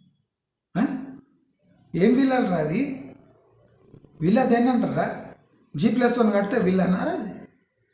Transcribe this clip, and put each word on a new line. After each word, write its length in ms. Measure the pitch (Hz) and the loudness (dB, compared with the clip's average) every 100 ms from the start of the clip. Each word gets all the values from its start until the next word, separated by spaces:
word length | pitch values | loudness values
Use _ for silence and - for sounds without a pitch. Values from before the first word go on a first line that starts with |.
| _ _ _ _ _ _ _ 175 | _ _ _ _ _ _ _ -4
ఆ? 40 | 277 - - - - _ _ _ _ _ _ 165 | -2 -4 -12 -18 -20 _ _ _ _ _ _ 0
ఏం 200 | 214 247 | 2 4
విల్లాలు 320 | 269 254 202 | 2 0 0
రా 100 | 170 | -2
అవి? 580 | 151 202 285 262 - - - _ _ _ _ _ _ - _ - | -2 -2 -4 -8 -14 -20 -20 _ _ _ _ _ _ -20 _ -4
విల్లా 220 | 160 240 | 0 2
దేన్ని 280 | 247 233 247 | 4 2 2
అంటారా? 360 | 240 165 139 208 - - - _ _ _ 143 | 2 0 -2 -4 -6 -14 -20 _ _ _ 0
జీ 140 | 226 | 2
ప్లస్ 300 | 233 240 240 | 4 2 4
వన్ 140 | 214 | 2
కడితే 260 | 202 196 254 | 2 0 0
విల్లా 240 | 180 185 | 0 2
అన్నారా 280 | 175 185 311 | 2 0 -2
అది? 180 | 349 190 - - _ _ _ _ | -4 -8 -12 -18 _ _ _ _